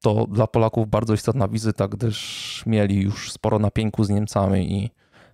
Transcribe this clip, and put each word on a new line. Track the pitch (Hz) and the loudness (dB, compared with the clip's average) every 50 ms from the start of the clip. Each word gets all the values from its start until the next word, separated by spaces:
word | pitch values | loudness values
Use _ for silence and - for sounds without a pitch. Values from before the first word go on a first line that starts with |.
to | - 113 104 110 113 | 0 0 2 2 0
dla | 101 98 110 110 | 0 0 0 0
Polaków | - - 117 110 110 - 117 110 107 | 2 2 2 2 2 2 0 -2 0
bardzo | 107 107 113 110 107 | 0 0 2 2 0
istotna | 104 - 117 113 135 98 101 | 0 0 0 0 0 0 0
wizyta, | 110 110 110 110 - - 98 98 | -2 -2 -2 -2 0 0 -2 -2
gdyż | 107 101 120 113 107 - - - - - - - - - - | -2 -2 -2 -2 -4 -4 -8 -10 -12 -12 -12 -12 -12 -8 -4
mieli | 117 110 107 104 98 98 98 | 0 2 2 2 2 2 2
już | 95 98 104 - - - | 0 0 -2 -4 -8 -14
sporo | - - - 110 110 104 | -10 -4 0 0 2 2
na | 107 101 | 2 2
pięku | - 110 110 107 - - 107 | 0 0 -2 -2 0 0 0
z | 101 | 2
Niemcami | 101 101 107 - - 104 98 98 98 95 90 - | 2 0 0 0 0 0 2 2 2 2 0 0
i | 95 101 104 117 _ _ _ _ _ - - _ | -2 -2 -4 -6 _ _ _ _ _ -20 -20 _